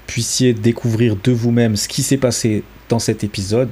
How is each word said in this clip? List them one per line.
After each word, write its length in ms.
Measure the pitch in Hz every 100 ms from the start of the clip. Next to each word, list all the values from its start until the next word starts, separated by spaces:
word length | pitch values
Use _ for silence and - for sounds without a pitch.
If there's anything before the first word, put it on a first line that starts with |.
| -
puissiez 460 | - 113 - 127
découvrir 640 | 113 113 117 120 110 120 101
de 160 | 127
vous-même 420 | 120 120 117 117 104
ce 140 | -
qui 120 | -
s'est 140 | 131 135
passé 480 | 127 117 120 104 - - -
dans 120 | 117
cet 260 | - 107 104
épisode, 440 | - 95 110 127